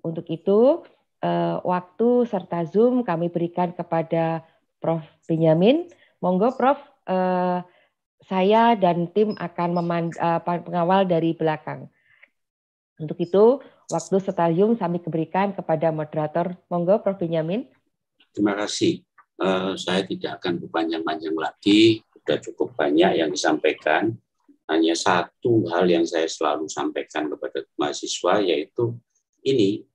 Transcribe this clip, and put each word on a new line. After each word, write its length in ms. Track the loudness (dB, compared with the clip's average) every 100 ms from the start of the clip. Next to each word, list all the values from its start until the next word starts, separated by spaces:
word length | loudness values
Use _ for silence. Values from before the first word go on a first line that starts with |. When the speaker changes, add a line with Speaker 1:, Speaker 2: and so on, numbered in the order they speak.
Speaker 1:
Untuk 240 | -8 -8 -8
itu, 560 | -6 0 4 4 2 -6 _ _ _
eh, 340 | -4 -2 -2 -2
waktu 640 | -2 -4 -4 -2 2 2 0
serta 400 | -4 -4 -6 -2
Zoom 400 | 2 4 2 -2
kami 240 | -2 -2
berikan 400 | -2 -4 -2 -4
kepada 720 | -4 -4 -4 -2 -2 0 -4 -10 _ _ _
Prof 240 | -4 -4 -6 _ -4
Benyamin. 560 | 2 4 6 4 4 -2 -16 _ _
Monggo, 400 | -2 2 0 2
Prof, 240 | 0 0 -6 _ -4
eh, 560 | -2 0 0 0 -2 -6 _ _ _ _ _ _
saya 480 | 0 4 4 4
dan 320 | 4 2 2 0
tim 240 | 0 0 -2
akan 320 | -8 -4 -2 -2
meman-, 380 | -2 -2 -4 -2
eh, 220 | -2 0
pengawal 640 | -2 -6 -4 -2 2 2 2
dari 320 | 2 0 0
belakang. 480 | -2 -2 -8 -14 -16 _ _ _ _ _ _ _ _ _ _ _
Untuk 220 | -10 -6
itu, 400 | 0 6 6 4 -6 _ -8
waktu 220 | -8 -2 -2
serta 320 | -2 0 0
Zoom 240 | 2 2
kami 240 | 2 -2 -4
berikan 560 | -4 -6 -2 -2 -2
kepada 400 | -4 -4 0 0
moderator. 640 | -2 -6 -4 -4 -4 -4 -8 _
Monggo, 320 | -2 2 2
Prof 240 | 0 -4
Benyamin. 460 | -4 -2 -2 -6 -8 _ _ _ _ _ _
Speaker 2:
Terima 240 | -2 -2 0
kasih. 480 | -4 0 -2 -2 _ -20 _ -4
Eh, 400 | -2 0 -2 -6
saya 240 | -2 -2
tidak 400 | -2 -6 -8 -6
akan 240 | -6 -6
berpanjang-panjang 720 | -4 -4 -4 -4 -6 -6 -6 -6
lagi. 640 | -6 -4 4 6 6 4 _
Sudah 320 | _ -4 -4
cukup 320 | -4 -6 -6
banyak 480 | 0 0 4 4 2
yang 80 | 0
disampaikan. 880 | 0 0 2 0 0 0 2 0 -6 _ _ _ _
Hanya 320 | -2 0 2 0
satu 720 | 0 0 -2 _ 0 2 2
hal 160 | 0 2
yang 220 | 2 2
saya 160 | -2
selalu 420 | -2 -2 -4 -2 -6
sampaikan 560 | -6 -6 -6 -8 -8 -6
kepada 400 | -8 -8 -10 -10 -6
mahasiswa, 640 | -6 -4 -8 -4 0 0
yaitu 560 | 0 -2 -4 -4 -4 -4 _ _ _ _
ini 400 | -2 2 2 0 -10